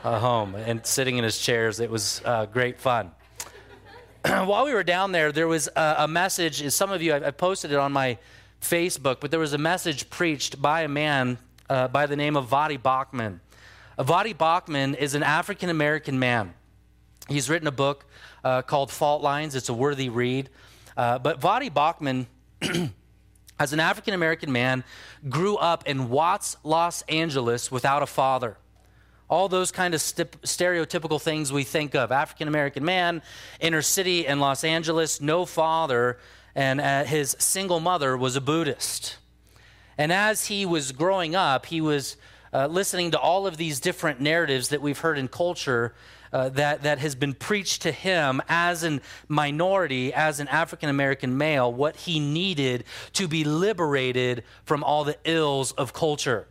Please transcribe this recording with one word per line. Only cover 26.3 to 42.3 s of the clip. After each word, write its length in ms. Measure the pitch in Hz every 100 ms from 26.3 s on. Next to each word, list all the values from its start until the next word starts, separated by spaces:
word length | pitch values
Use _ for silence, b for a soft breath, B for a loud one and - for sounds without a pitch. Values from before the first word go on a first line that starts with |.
| 202 - -
Los 380 | 147 170 170 -
Angeles 680 | - 156 165 135 117 120 -
without 320 | 127 135 143
a 20 | 147
father. 520 | - 131 131 120 101 _ _ b b b b b
All 180 | 160 190
those 240 | 185 185
kind 220 | - 180
of 80 | 160
stip-, 400 | - - 165 -
stereotypical 760 | - - 180 175 160 180 160 151
things 340 | 165 156 147
we 100 | 139
think 320 | 135 165 147 147
of. 160 | 117
African-American 720 | 127 151 - 151 151 143 135
man, 380 | 147 185 175 170 B B B B
inner 200 | 165 165
city 440 | 147 - 180 175 147
in 160 | 143
Los 240 | 143 135 160
Angeles, 560 | 160 165 165 156 -
no 240 | 143 165 180
father, 760 | - 160 160 160 123 120 120 B B B
and, 280 | - 135 131
uh, 240 | 139 139 143
his 320 | 156 139 -
single 400 | - 190 190 175
mother 380 | 165 180 135 127
was 180 | 127 127
a 60 |
Buddhist. 760 | 135 160 160 120 - - - - _ _ b b b b b b
And 140 | 151
as 360 | 180 214 214 -
he 180 | 208 196
was 260 | 170 135
growing 440 | 131 170 196 165 175
up, 320 | 170 131 -
he 120 | 165
was, 380 | 156 147 135 - B